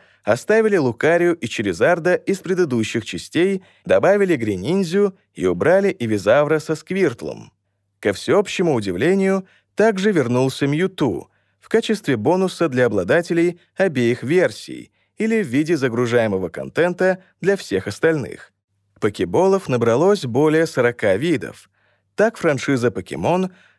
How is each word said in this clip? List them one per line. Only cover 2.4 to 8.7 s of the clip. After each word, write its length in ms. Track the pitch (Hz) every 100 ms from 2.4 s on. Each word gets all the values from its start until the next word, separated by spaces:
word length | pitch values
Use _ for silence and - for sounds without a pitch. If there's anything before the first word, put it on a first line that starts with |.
| - 180 170 123 107 117
частей, 580 | - 85 - 151 190 190 - _
добавили 520 | 175 190 165 202 190 147
Грининзю 800 | 107 92 110 196 175 196 202 185 _
и 100 | -
убрали 500 | 90 87 147 190 196 -
Ивизавра 600 | 117 107 95 135 147 156
со 160 | 156
Сквиртлом. 800 | 156 - 190 180 120 78 57 55 _ _ _ _ _
Ко 140 | 104
всеобщему 580 | 95 - 180 196 - 175